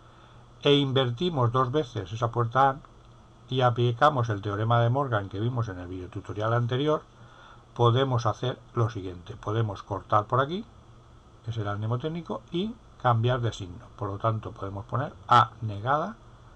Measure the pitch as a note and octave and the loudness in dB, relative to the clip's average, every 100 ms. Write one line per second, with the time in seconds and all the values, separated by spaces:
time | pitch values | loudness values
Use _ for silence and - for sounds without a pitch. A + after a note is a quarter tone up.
0 | - - - - - - D3+ C#3+ C#3 B2+ | -20 -20 -20 -20 -20 -2 4 4 4 2
1 | B2+ A#2+ F3+ D#3 A#2 B2+ B2+ D3 D#3 - | 2 0 -2 2 2 4 2 0 -2 -6
2 | F#2 A2 A#2+ A#2+ A#2 B2+ C#3 C#3+ - - | -8 -4 -2 0 0 4 4 2 -10 -20
3 | - - - - - C3 B2 A#2 A#2+ A#2+ | -20 -20 -20 -20 -6 2 2 4 0 4
4 | D3+ D3 A#2 G2+ G2+ G2+ A2+ A#2 A#2 C3 | 4 4 0 -2 -2 -2 2 4 4 2
5 | C#3+ A2 F#2+ G2 A2+ B2+ G#2 F2+ F2+ F#2 | 0 -2 -2 -4 -2 -2 -4 -6 -10 -10
6 | F2+ G2 F#2 G2+ G#2+ A#2+ A#2+ B2+ D3+ D#3 | -10 -12 -10 -4 0 0 0 0 0 0
7 | - - - - - - - - A#2+ A#2 | -4 -20 -20 -20 -20 -20 -20 2 4 4
8 | C3+ B2 A#2 G2+ - - - A#2+ A2+ G#2+ | 2 0 -2 -2 -6 -6 -8 -2 -2 -2
9 | F#2 F2+ F2 G#2+ - A2 A2 F#2+ - F#2+ | -10 -12 -14 -12 -4 -2 -2 -4 -8 -8
10 | - G#2+ G#2 B2 C#3 F#3 - - - - | 0 0 2 0 0 -4 -10 -18 -20 -20
11 | - - - - A2+ A#2 G2+ G2+ A2 B2 | -20 -20 -20 -16 -10 -6 -6 -4 -4 -2
12 | D#3 E3 D#3+ G#3+ - E3+ G#3 A#3 - - | -4 -8 -8 -10 -6 -4 -4 -6 -18 -2
13 | B2+ A2+ A#2 B2+ A#2 - F#2 E2 - - | 0 2 2 0 -2 -4 -12 -14 -18 -10
14 | G2+ G2 A2+ A2 - A2+ G2 G2 - A#2+ | -8 -2 -2 -2 -6 -10 -10 -10 -6 -6
15 | D3+ - - A#2+ A2+ - A2+ G2+ A2+ D3 | -6 -10 4 6 6 0 -8 -6 -2 -2
16 | F3+ A3+ - - - | -2 -10 -20 -20 -20